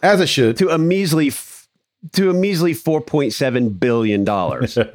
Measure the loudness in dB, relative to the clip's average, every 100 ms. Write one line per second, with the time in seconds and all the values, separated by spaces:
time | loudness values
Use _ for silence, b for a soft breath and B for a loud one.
0 | 2 2 2 2 2 2 0 2 2 0
1 | 0 0 0 -2 -12 -20 -20 _ _ _
2 | -8 -2 0 2 0 0 0 -2 -2 -2
3 | 0 -2 -2 -2 -2 0 -2 0 0 0
4 | 2 0 0 -2 -2 -4 -4 -2 -2